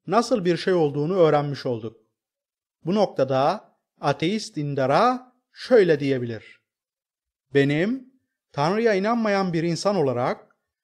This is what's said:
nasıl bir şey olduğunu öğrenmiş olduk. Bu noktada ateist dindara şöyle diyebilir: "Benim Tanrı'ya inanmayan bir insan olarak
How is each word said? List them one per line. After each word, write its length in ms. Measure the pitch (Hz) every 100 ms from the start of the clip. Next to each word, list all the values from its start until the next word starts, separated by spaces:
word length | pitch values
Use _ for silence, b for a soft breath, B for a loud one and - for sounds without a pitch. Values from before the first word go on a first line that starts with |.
| -
nasıl 380 | 208 226 254 175
bir 120 | 165
şey 160 | -
olduğunu 420 | 180 147 143 147 190
öğrenmiş 480 | 156 147 143 135 135
olduk. 320 | 113 110 - _ _ _ _ _ _ _ _ 156
Bu 100 | 208
noktada 760 | 190 170 131 131 143 202 - _ _ -
ateist 540 | 156 - 160 214 - 156
dindara 800 | 147 139 131 156 240 254 - _ _
şöyle 460 | - - 240 180 147
diyebilir: 640 | 139 131 120 110 - - _ _ _ _ _ _ _ _ _
"Benim 580 | 139 139 147 196 262 - _ _ _ _
Tanrı'ya 400 | 143 151 214 233
inanmayan 600 | 190 208 233 220 196 190
bir 100 | 165
insan 320 | 170 160 196 202
olarak 600 | 139 120 135 214 _ _ _ _